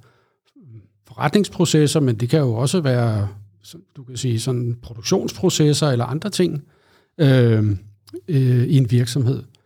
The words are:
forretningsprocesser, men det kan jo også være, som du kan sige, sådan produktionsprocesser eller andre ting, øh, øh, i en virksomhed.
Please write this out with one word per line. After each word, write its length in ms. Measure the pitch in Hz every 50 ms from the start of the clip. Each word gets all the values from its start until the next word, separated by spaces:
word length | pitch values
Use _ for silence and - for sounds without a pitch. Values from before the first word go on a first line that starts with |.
| - _ _ _ _ _ _ _ _ _ _ 294 208 131 110 107 98 _ _ _ _ _
forretningsprocesser, 920 | - - - 151 - 208 196 - - - 175 - - 156 151 143 - 160
men 140 | 143 127 117
det 120 | 104 120 120
kan 120 | - 160
jo 140 | 143 127 110
også 260 | 110 131 135 - 185
være, 480 | 156 135 127 123 120 117 107 104 104 101 - - - - _ _ _
som 180 | - - 170 - _ _
du 60 | 139 127
kan 120 | 123 127
sige, 240 | 117 - 127 113 110
sådan 360 | - 135 127 120 123 117 117 - -
produktionsprocesser 1040 | - 113 113 107 - 180 202 233 240 - - - 180 - - 156 147 147 147 156 147
eller 160 | 127 117 123
andre 260 | - 127 160 - 208
ting, 320 | - - 180 170 160 143 - _ _ _ _ _ _ _ _ _ _ -
øh, 560 | 160 135 135 131 120 117 113 110 107 107 101 92 - - - _ _ - - 359 - -
øh, 360 | 165 135 131 127 127 123 123
i 120 | - 160
en 140 | 131 131 104
virksomhed. 520 | 120 120 123 120 - 147 123 123 135 120 - - _ _ _